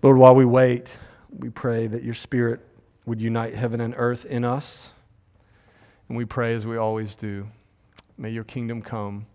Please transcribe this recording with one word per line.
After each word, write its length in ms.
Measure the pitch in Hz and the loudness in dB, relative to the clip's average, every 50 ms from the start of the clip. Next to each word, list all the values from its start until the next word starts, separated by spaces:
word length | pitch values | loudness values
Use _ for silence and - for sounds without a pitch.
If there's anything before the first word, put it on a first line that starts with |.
| - | 8
Lord, 140 | 139 135 | 6 8
while 180 | 127 131 131 127 | 10 10 10 10
we 120 | 131 131 | 10 8
wait, 500 | 123 117 127 131 127 123 123 123 - - - - - - _ _ _ | 6 6 4 4 4 2 -2 -6 -12 -20 -20 -20 -20 -20 _ _ _
we 200 | - - - 120 | -18 -14 -14 -14
pray 360 | 113 - - 127 117 113 113 | -14 -8 -6 -4 -4 -4 -4
that 160 | 113 107 117 - | -6 -8 -8 -8
your 120 | 117 117 | -8 -10
Spirit 460 | - - - - 127 120 117 117 - - _ _ _ _ _ _ _ _ | -10 -10 -6 -2 -2 0 -2 -2 -6 -10 _ _ _ _ _ _ _ _
would 160 | - 117 110 | -10 -8 -6
unite 340 | 110 113 113 113 113 113 - | -4 -4 -2 -4 -4 -6 -6
heaven 260 | 107 120 120 113 117 | -6 -6 -4 -4 -4
and 140 | 117 117 123 | -6 -6 -4
earth 280 | - 120 120 123 120 - | -2 -2 -2 -2 -4 -8
in 200 | - 139 120 123 | -8 -6 -4 -2
us. 460 | 120 123 135 151 - - - - - _ _ _ _ _ _ _ _ _ _ _ _ _ _ _ _ _ _ _ _ _ _ _ _ | -2 -4 -4 -8 -12 -18 -20 -20 -20 _ _ _ _ _ _ _ _ _ _ _ _ _ _ _ _ _ _ _ _ _ _ _ _
And 80 | 117 | -8
we 80 | 117 120 | -8 -6
pray, 300 | 107 - 131 120 117 117 | -6 -4 -4 -2 -2 -2
as 120 | 117 107 | -4 -6
we 120 | 113 117 113 | -8 -6 -4
always 380 | 110 110 110 110 110 104 98 | -4 -4 -4 -4 -8 -10 -12
do, 300 | _ - 107 101 98 98 107 110 _ _ _ _ _ _ _ _ - _ _ _ | _ -12 -10 -10 -10 -12 -14 -18 _ _ _ _ _ _ _ _ -20 _ _ _
may 140 | - - 110 | -14 -12 -10
your 140 | 113 113 113 | -10 -10 -12
kingdom 360 | 113 - 131 120 113 120 117 | -10 -10 -10 -8 -8 -8 -10
come 460 | 107 - - 110 104 101 101 101 110 - _ | -10 -10 -10 -8 -8 -8 -10 -12 -14 -18 _